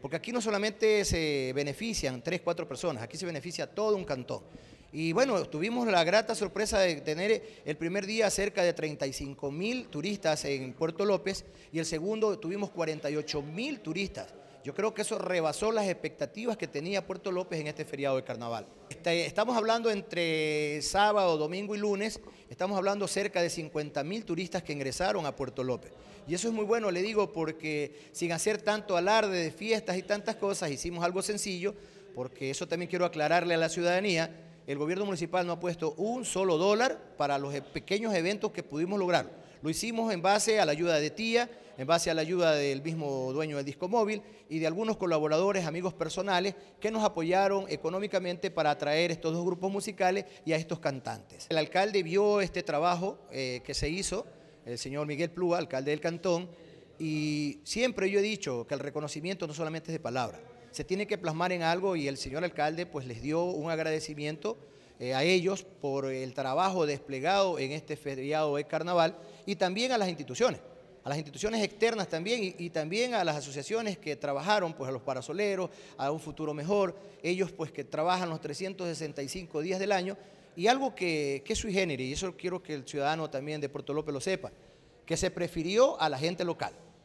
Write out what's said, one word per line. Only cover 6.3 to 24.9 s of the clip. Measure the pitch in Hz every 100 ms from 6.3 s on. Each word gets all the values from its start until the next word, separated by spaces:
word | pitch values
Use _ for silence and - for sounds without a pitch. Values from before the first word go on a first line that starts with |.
sorpresa | 220 196 196 208 214
de | 185 147
tener | 143 156 196 220 - - -
el | 151
primer | 165 196 196
día | 220 208
cerca | - 202 202
de | 175
treinta | 165 156 147 139
y |
cinco | 131 139 139 143
mil | 143 202 254 226
turistas | 147 165 202 165 151 147
en | 139 131
Puerto | 120 160 165
López | 202 190 190 196 - - -
y | 156
el |
segundo | 165 160 175 220 214 180
tuvimos | 160 196 202
cuarenta | 175 160 151 147
y | 151
ocho | 151 151
mil | 143 160 262 294
turistas. | - 160 190 - 95 - - -
Yo | -
creo | 139 214
que | 214
eso | 208 214
rebasó | 180 185 160 147 214
las | 226 202
expectativas | 175 156 - 143 - 240 214
que | 170
tenía | 143 165 196 175
Puerto | 185 196
López | 180 185 165
en | 151
este | 151
feriado | 151 139 139 131
de |
carnaval. | 127 117 117 113 104 - -
Este, | - 170 170 156
estamos | 196 214 240
hablando | 220 233 226
entre | 208 - 170 170 160 156 151 151 151
sábado, | - 190 208 208 185 156
domingo | 151 180 202
y | 208
lunes, | 208 196 214 - - - -
estamos | 120 185 202
hablando | 196 202 190
cerca | - 202 185
de | 175
cincuenta | 175 156 156 147 143
mil | 143 214
turistas | 220 165 175 185
que | 165
ingresaron | 143 135